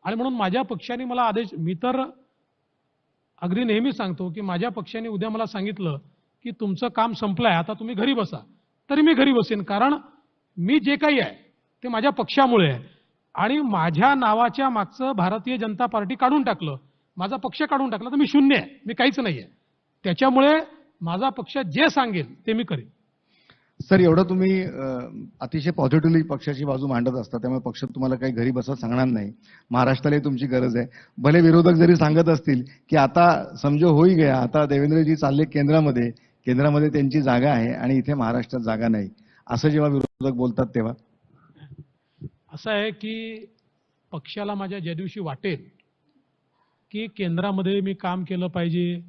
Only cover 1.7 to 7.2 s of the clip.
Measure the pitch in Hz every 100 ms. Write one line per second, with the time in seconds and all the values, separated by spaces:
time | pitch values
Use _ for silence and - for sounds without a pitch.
1.7 | 180 247 254 262 - _ _ _ _ _
2.7 | _ _ _ _ _ _ _ 180 190 247
3.7 | 214 254 240 202 165 180 170 196 175 226
4.7 | 226 180 226 226 208 220 220 226 208 196
5.7 | 202 180 143 - _ _ _ 240 - 208
6.7 | 185 240 233 226 208